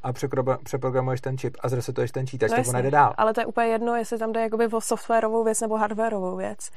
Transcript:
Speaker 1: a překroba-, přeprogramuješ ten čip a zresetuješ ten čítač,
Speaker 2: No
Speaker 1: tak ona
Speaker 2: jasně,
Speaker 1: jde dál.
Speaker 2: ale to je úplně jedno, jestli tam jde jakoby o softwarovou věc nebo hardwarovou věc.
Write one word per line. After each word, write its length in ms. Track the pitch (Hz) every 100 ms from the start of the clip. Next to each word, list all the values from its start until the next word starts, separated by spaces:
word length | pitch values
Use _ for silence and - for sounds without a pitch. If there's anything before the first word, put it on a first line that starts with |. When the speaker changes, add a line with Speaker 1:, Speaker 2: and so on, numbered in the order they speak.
Speaker 1:
a 100 | 127
překroba-, 460 | 123 135 135 127 127
přeprogramuješ 560 | - 135 131 131 131 123
ten 180 | 131 131
čip 180 | 120 -
a 80 | 120
zresetuješ 420 | 123 - 123 120
ten 140 | 135 131
čítač, 240 | 127 214
Speaker 2:
No 60 | 233
Speaker 1:
tak 100 | 123
ona 100 | 123
Speaker 2:
jasně, 40 |
Speaker 1:
jde 80 | 131
dál. 240 | 147 208 -
Speaker 2:
ale 180 | 220
to 60 | 220
je 60 | 226
úplně 220 | 233 226
jedno, 260 | 226 233 233
jestli 220 | 220 226
tam 140 | 226
jde 80 | 226
jakoby 260 | 226 220 233
o 140 | 226
softwarovou 640 | - 226 - 226 220 226
věc 160 | 220 220
nebo 160 | 226 220
hardwarovou 600 | 208 214 226 208 180 185
věc. 340 | 202 208 -